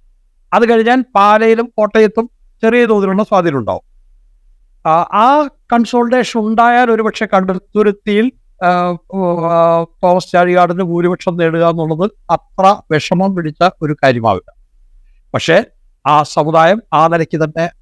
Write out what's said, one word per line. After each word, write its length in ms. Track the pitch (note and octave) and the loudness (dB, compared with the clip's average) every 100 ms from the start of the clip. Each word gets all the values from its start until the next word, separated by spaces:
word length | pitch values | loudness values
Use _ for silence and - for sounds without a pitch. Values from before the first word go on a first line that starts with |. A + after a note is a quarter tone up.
| _ _ _ _ _ | _ _ _ _ _
അത് 160 | F#3 A3+ | 0 2
കഴിഞ്ഞാൽ 360 | A3+ A3+ B3+ B3+ G3+ | 2 2 0 0 2
പാലയിലും 580 | G3+ G#3+ A3+ A3+ A#3 - | 4 4 2 0 -2 -4
കോട്ടയത്തും 520 | G#3+ A3 G#3+ G#3+ A#3 - _ _ | -2 2 0 0 -6 -12 _ _
ചെറിയ 240 | A3+ A#3+ A#3+ | -2 0 2
തോതിലുള്ള 380 | G#3+ G3 F#3+ | 0 0 -2
സ്വാധീനം 340 | G#3+ G3 E3+ C#3 | 0 0 0 -2
ഉണ്ടാവും. 240 | G2+ F#2 - _ _ _ _ _ _ _ _ _ - | -4 -6 -10 _ _ _ _ _ _ _ _ _ -2
ആ, 20 | D#3+ F3 | 0 0
ആ 360 | G3+ A#3 C#4+ D4 - _ | 0 2 2 -2 -8 _
കൺസോൾട്ടേഷൻ 680 | A#3 A3+ B3 A#3+ B3+ A#3+ A#3+ | -2 0 -2 0 0 -2 -4
ഉണ്ടായാൽ 520 | G#3+ A3 A#3+ A#3+ B3 | -2 0 2 2 2
ഒരുപക്ഷെ 360 | A3+ A3 - G#3+ G3 | 0 -2 -6 -2 -2
കടുത്തുരുത്തിയിൽ, 960 | F#3 F#3 - G#3 G#3 G3+ - G#3 A#3+ - _ _ | 0 -4 -6 -2 0 -2 -4 -2 -2 -6 _ _
ആ, 40 | F3+ | -2
ആ, 1160 | F3+ F3+ F3 - F#3+ F3+ F3 E3 E3+ E3+ E3 E3 _ | 0 -2 -6 -10 -6 -4 -2 0 2 2 0 -4 _
തോമസ് 280 | F#3 F3+ F3+ | 0 0 0
ചാഴികാടന് 520 | F3+ F3+ F3+ F3 F3 | 0 2 2 2 0
ഭൂരിപക്ഷം 540 | F#3 E3+ F3 F3+ - F3 | -4 -2 -2 -2 -6 -4
നേടുക 320 | E3 E3 E3+ | -2 0 0
എന്നുള്ളത് 420 | E3+ D#3+ D#3 G3 - - | 0 -4 -4 -4 -6 -6
അത്ര 520 | E3 - - F#3+ G#3 - | -6 -6 0 0 0 -2
വിഷമം 440 | D#3 - F3 F#3+ F#3+ | -4 -2 -2 -2 -2
പിടിച്ച 340 | D#3 D3+ F3 - | -6 -2 -2 -2
ഒരു 140 | D#3 D3+ | -6 -2
കാര്യമാവില്ല. 500 | C#3 A#2+ A2+ F#2+ - _ _ _ _ - _ _ _ | 0 0 0 -2 -4 _ _ _ _ -20 _ _ _
പക്ഷേ 300 | - - E3 A#3+ _ _ _ - | -6 0 0 0 _ _ _ 0
ആ 160 | D3 | 0
സമുദായം 580 | D3+ - D3+ D#3+ D#3+ G#3+ - | 0 -2 0 2 2 0 -2
ആ 140 | D3+ D#3+ | 0 2
നിലയ്ക്ക് 360 | E3+ D#3+ D#3+ | 0 -2 -4
തന്നെ 260 | D#3 D#3 E3+ - | -4 -4 -8 -8